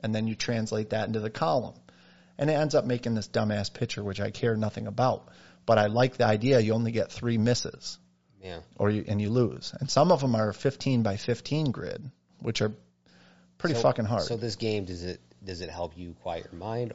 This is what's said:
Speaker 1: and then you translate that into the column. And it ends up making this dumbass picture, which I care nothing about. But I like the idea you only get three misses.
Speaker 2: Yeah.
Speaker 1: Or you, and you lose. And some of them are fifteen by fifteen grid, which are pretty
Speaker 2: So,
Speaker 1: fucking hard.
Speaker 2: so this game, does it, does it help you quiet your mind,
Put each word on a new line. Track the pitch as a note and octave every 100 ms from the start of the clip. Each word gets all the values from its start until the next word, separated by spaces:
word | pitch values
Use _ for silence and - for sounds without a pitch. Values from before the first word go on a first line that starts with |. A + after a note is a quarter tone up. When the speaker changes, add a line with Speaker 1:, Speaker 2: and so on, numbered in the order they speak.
Speaker 1:
and | G#2+
then | A2 A2
you | G#2+
translate | - A#2+ A2 G#2+ G#2+
that | A2 G#2
into | A2
the | G#2+
column. | - D#3+ C#3+ G#2 - - - - - _ -
And | D3
it |
ends | D3 D3+ D3+
up | A#2+
making | A#2+ A#2+ A2
this | -
dumbass | A#2 A2 G2+ G2+
picture, | - A#2 -
which | G2+ F#2+
I | G#2
care | - A#2+ A2
nothing | G#2+ - G2
about. | G#2 C3 - - - - - -
But | A2
I | G#2
like | A#2 B2+ -
the | A2+
idea | G#2+ B2 B2+
you | G#2+
only | A2+ A#2
get | A2+ -
three | - A#2+ A2+
misses. | A2+ A#2 - - - - _ _ _ _
Speaker 2:
Yeah. | F#2 E2+ - -
Speaker 1:
Or | G2+
you, | G#2+ -
and | G#2
you | G#2
lose. | B2 A2 B1+ - -
And | C#3
some | C#3 E3+
of | D#3
them | C3+ A2+
are | G#2+
fifteen | - C#3 - C#3 B2
by | A2 G2
fifteen | - A#2+ - D3+ D3
grid, | - - - C3+ - _ _
which | - A2
are | G#2+ - - _ _ _ - _ _ _
pretty | E3+ A#2
Speaker 2:
So, |
Speaker 1:
fucking | C3+ B2+ G#2+
hard. | A2+
Speaker 2:
so | D#2 A2
this | A#2 -
game, | A2+ G#2 F#2
does | F2+
it, | F2+ - _ _
does | G2 F2
it | F2
help | E2+ E2+ E2+
you | F2 D#2+
quiet | F#2 E2 -
your | E2+
mind, | G2+ A#2 A#2